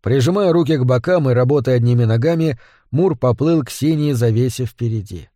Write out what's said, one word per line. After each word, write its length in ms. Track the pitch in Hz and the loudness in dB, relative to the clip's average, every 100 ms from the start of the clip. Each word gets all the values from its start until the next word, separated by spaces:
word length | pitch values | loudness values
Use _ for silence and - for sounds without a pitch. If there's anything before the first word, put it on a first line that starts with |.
Прижимая 500 | 98 135 120 190 190 | 0 0 2 2 2
руки 240 | 170 151 156 | 2 2 0
к 80 | |
бокам 460 | 123 127 160 180 135 | 2 0 0 0 2
и 40 | |
работая 440 | 123 123 147 127 123 | 2 2 0 0 0
одними 260 | 120 120 | 2 2
ногами, 560 | 113 113 143 165 160 123 - _ _ | 2 2 0 0 -2 -4 -14 _ _
Мур 260 | 127 185 151 | -2 0 0
поплыл 460 | 127 117 151 165 | -2 0 0 0
к 60 | 127 | -2
синей 440 | - 143 160 147 | -4 -2 0 0
завесе 520 | 127 117 110 127 - 123 | 0 0 2 -2 -4 -8
впереди. 640 | - 117 113 98 90 123 | -6 -6 -6 -8 -16 -18